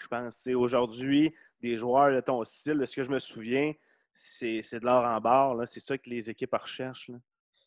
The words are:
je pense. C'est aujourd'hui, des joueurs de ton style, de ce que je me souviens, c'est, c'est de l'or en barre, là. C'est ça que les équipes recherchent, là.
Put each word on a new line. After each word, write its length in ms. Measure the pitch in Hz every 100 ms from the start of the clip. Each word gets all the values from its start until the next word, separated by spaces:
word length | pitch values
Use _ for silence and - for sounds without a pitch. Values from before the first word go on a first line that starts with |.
je 60 | -
pense. 300 | 120 120 -
C'est 160 | 127
aujourd'hui, 800 | 123 120 123 120 120 135 143 156 - _ _
des 160 | 120 113
joueurs 320 | 123 131 143
de 100 | 131
ton 220 | 127 123
style, 340 | 110 - 147 151
de 80 | 127
ce 100 | 143
que 60 |
je 80 | 131
me 80 | 131
souviens, 560 | - 113 113 131 151 - _ _ _
c'est, 480 | _ - - 117 113
c'est 180 | - 117
de 60 | 120
l'or 180 | 127
en 160 | 120 110
barre, 360 | 113 131 139 120
là. 100 | 120
C'est 140 | -
ça 180 | - 135
que 100 | 120
les 220 | 120 110
équipes 240 | - 127
recherchent, 560 | 113 - - 131 127 -
là. 80 | 123 _ _ _ _